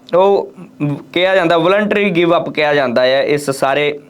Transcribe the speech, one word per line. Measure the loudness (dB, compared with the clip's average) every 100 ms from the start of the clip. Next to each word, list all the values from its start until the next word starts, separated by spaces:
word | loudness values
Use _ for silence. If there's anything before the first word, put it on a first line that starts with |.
| -4 0
ਉਹ | 2 2 -2 -12 -20 -6 -6 -6 -8
ਕਿਹਾ | -2 0 2
ਜਾਂਦਾ | 2 2
ਵਲੰਟਰੀ | 2 0 0 0 0
ਗਿਵ | 0 2 0
ਅਪ | -2
ਕਿਹਾ | -2 0
ਜਾਂਦਾ | 0 0 0
ਹੈ | 2 2
ਇਸ | 0 -2 -2
ਸਾਰੇ, | -2 -2 0 -2 -4 -10